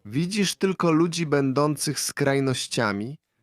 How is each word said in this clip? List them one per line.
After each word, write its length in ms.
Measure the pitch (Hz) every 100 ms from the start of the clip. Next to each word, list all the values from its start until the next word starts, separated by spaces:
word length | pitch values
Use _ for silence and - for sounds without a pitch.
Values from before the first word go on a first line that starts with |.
| 104
Widzisz 500 | 135 175 208 185 -
tylko 360 | 190 180 170
ludzi 340 | 156 170 170 156
będących 760 | 143 135 131 151 143 156 135
skrajnościami, 1160 | - - 139 139 135 127 - - 110 101 117 156 _ _